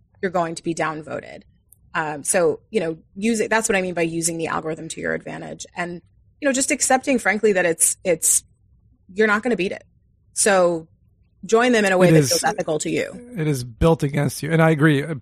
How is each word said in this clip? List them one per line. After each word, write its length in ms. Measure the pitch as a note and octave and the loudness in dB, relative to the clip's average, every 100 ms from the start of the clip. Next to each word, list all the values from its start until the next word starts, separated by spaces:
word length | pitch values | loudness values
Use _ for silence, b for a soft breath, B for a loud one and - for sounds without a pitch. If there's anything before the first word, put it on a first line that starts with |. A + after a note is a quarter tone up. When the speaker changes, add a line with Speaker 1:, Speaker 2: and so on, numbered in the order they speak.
| _ - | _ -8
Speaker 1:
you're 100 | F#3+ | -4
going 240 | F3 E3 E3 | -2 -4 -4
to 80 | |
be 100 | E3+ E3 | -6 -4
downvoted. 680 | D#3 D3+ D3+ A#2+ - D2+ - _ _ _ _ E3+ | -4 -6 -10 -12 -12 -18 -20 _ _ _ _ -6
Um, 280 | D#3 D3 | -6 -6
so, 380 | - F#3+ E3 - _ | -2 2 2 0 _
you 100 | G#3+ | -4
know, 180 | E3 E3 _ F#3+ | -4 -8 _ -4
use 240 | A3+ G#3+ | -2 0
it. 100 | - | 0
That's 180 | A3 A3 | 0 0
what 60 | G3 | 0
I 60 | |
mean 120 | F#3 | -2
by 100 | E3+ | -2
using 340 | E3 E3 E3 E3 | -2 -2 -4 -4
the 100 | D#3+ | -4
algorithm 400 | E3 D#3+ D#3+ D#3+ | -4 -6 -8 -10
to 120 | D#3+ | -8
your 120 | E3 | -4
advantage. 520 | D#3+ D#3 D#3 D#3+ E3 - - | -4 -6 -12 -12 -14 -14 -10
And, 260 | F3 F3 _ _ _ - | -10 -10 _ _ _ -4
you 80 | C#4+ | -2
know, 60 | |
just 180 | C4 C4+ | 0 0
accepting, 480 | D4 - C4 C#4+ B3 | 0 2 2 2 0
frankly, 340 | F#3+ G#3 A3 | 0 0 2
that 120 | F#3 F3 | 2 2
it's, 320 | E3 - - | 2 0 -2
it's, 400 | F#3+ D#3+ - - - _ _ _ _ _ - | -2 0 2 0 -2 _ _ _ _ _ -10
you're 140 | F#3 G#3+ | 0 2
not 160 | G#3+ | 2
gonna 120 | B3 F#3 | 0 -2
beat 140 | G3 | -4
it. 120 | - - _ _ _ _ | -6 -16 _ _ _ _
So 540 | - G#3+ F#3+ F3 E3 E3 _ _ _ _ _ F3+ | -2 2 4 4 0 -8 _ _ _ _ _ 0
join 260 | A3+ B3 | 2 4
them 140 | A3+ G3 | 4 4
in 60 | |
a 60 | F#3 | 4
way 100 | F3+ | 6
Speaker 2:
It 40 | |
Speaker 1:
that 40 | D#3+ | 6
Speaker 2:
is, 100 | C3 | 4
Speaker 1:
feels 140 | E3 D#3+ | 2 0
ethical 340 | F3 E3+ D#3 | -2 -4 -4
to 100 | E3+ | -2
you. 440 | D3+ - F#3+ A#3+ A3 | -4 -4 -8 -12 -4
Speaker 2:
it 100 | D3+ | -2
is 160 | C3+ | -2
built 380 | B2 - E3 E3 | -4 2 2 4
against 400 | C#3+ D3 C#3+ - | 0 -2 -2 -4
you. 100 | D3 | -2
And 100 | E3 | 2
I 80 | D#3+ | 4
agree, 320 | D3+ D#3+ C#3 | 4 4 4
uh, 120 | D3 C#3 | 0 -8